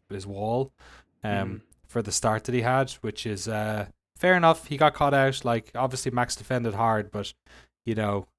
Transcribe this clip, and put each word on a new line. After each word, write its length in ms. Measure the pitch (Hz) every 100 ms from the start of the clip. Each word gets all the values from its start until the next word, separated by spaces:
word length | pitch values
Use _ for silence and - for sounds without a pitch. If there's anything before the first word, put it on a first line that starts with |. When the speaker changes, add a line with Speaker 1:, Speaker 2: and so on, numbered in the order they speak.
| _
Speaker 1:
his 160 | 101 98
wall, 460 | 98 107 123 131 _ - - _ _
um, 80 | 107
Speaker 2:
Mm. 300 | 101 95 107 - _ -
Speaker 1:
for 140 | 117
the 100 | 101
start 320 | - 117 110
that 100 | -
he 60 | 123
had, 300 | 117 131 131 -
which 240 | 107 -
is, 220 | 113 98 110
uh, 380 | 107 107 107 101 _ _ -
fair 180 | 180
enough. 320 | 180 165 151 -
He 100 | 139
got 160 | 151
caught 200 | - 143
out. 300 | 139 135 131
Like, 280 | 123 117 -
obviously 360 | 120 131 131 131
Max 240 | 120 120 -
defended 360 | - 127 117
hard, 360 | 101 113 107 101
but, 220 | 104 101 - _ - _ _
you 100 | -
know, 320 | 110 104 101 -